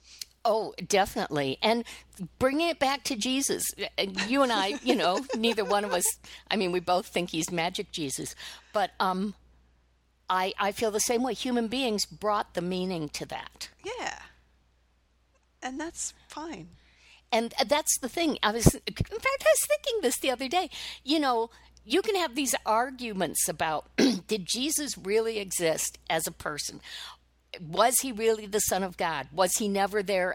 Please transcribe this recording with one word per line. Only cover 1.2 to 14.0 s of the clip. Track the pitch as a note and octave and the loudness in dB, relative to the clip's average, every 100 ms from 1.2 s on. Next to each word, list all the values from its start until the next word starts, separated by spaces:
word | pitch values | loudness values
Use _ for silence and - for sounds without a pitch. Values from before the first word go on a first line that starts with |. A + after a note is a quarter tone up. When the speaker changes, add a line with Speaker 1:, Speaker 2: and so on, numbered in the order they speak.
| F3+ D3 C3+ C3 | -2 -2 -2 0
Speaker 1:
And | G#3+ A#3 - - - - F3+ - | 2 0 -2 -12 -18 -14 -10 0
bringing | B3+ C#4+ E4+ | 0 2 0
it | - | 0
back | C4+ C#4 | 0 0
to | - A#3 | -4 -2
Jesus, | B3 C4 C#4 - - - G3+ - | 0 0 0 -2 -4 -6 -8 -4
uh, | G3 F#3+ G3 | -4 -2 0
you | C#4 | 4
and | C4 | 4
I, | G#3+ G3 B3+ | 4 0 0
you | B3 | 2
know, | A#3 E3 G3 C4 | 2 4 2 -2
<laughs> | A#3+ | -2
neither | A#3 A3 | 0 0
one | G3+ G3+ | 2 0
of | G#3 | 2
us, | F3+ - - - - - | 0 0 -2 -10 -14 -4
I | A3+ | -2
mean, | F#3 | 0
we | F#3 | 0
both | F3 F3+ - | 2 0 2
think | F#3+ F3+ | -4 -2
he's | D#3+ D3+ | -2 -2
magic | F3 E3+ D#3+ C3+ | -2 -2 -4 -8
Jesus, | - C#3 - C#3+ - - - - | -6 -6 -6 -8 -10 -16 -16 -4
but, | G#3+ F3+ - | -2 0 0
um, | F#3+ F#3 G#3 - _ _ _ _ _ _ _ _ - | 0 0 -4 -8 _ _ _ _ _ _ _ _ -2
I, | F#3 F#3+ - | 0 0 0
I | G3+ | -2
feel | G3+ A3 | 0 0
the | G#3+ | 2
same | - A#3 | 2 2
way. | B3+ | 0
Human | G3+ B3+ A#3+ A3+ | -2 0 0 0
beings | B3+ B3+ G#3 - | 0 0 0 -4
brought | D#3+ G#3+ G#3 - | -4 0 0 -2
the | - | -4
meaning | F3 F#3 F#3 E3+ D3 | -2 -2 -2 -4 -6
to | - C#3+ | -8 -8
that. | D3 - - - _ | -10 -12 -14 -16 _
Speaker 2:
Yeah. | F4+ A#4+ | -10 -6